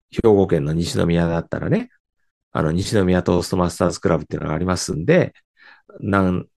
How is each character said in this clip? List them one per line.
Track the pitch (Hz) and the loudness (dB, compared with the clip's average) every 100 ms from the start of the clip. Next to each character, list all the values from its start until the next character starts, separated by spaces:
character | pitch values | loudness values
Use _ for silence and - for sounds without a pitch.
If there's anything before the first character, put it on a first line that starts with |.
| _ | _
兵 | - | 0
庫 | 113 101 92 | 4 6 4
県 | 82 | 2
の | 73 | 0
西 | 82 85 98 | -2 -2 0
宮 | 85 85 85 | 0 2 0
だ | 85 | -2
っ | - | -4
た | - | -6
ら | - | -2
ね、 | 202 247 _ _ _ _ _ _ | -2 -4 _ _ _ _ _ _
あ | - | -4
の、 | 78 | -2
西 | 85 98 110 | -2 0 0
宮 | 92 90 | 2 2
ト | 92 87 | 2 0
ー | |
ス | - | 0
ト | 92 | 0
マ | 87 | -2
ス | - | 0
タ | 90 | -2
ー | |
ズ | - | 0
ク | 95 | -2
ラ | 80 | -2
ブ | |
っ | 71 | -4
て | 78 | -8
い | |
う | |
の | 78 | -4
が | |
あ | 78 | -4
り | |
ま | 92 90 | -2 -4
す | - | -4
ん | 95 | -6
で、 | 98 175 - _ _ _ - - _ - | 2 2 2 _ _ _ -20 -20 _ -10
な | 107 98 | -2 0
ん、 | 92 90 - | 2 -2 -6